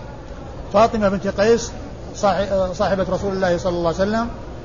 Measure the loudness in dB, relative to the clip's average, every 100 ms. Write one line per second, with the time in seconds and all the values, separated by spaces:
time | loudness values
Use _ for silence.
0 | -12 -14 -14 -14 -12 -12 -2 4 4 4
1 | 0 0 -2 2 4 4 2 -8 -12 -12
2 | -12 0 2 2 0 0 0 0 0 2
3 | 0 0 -2 0 2 2 0 0 0 0
4 | 0 0 -2 -6 -12 -12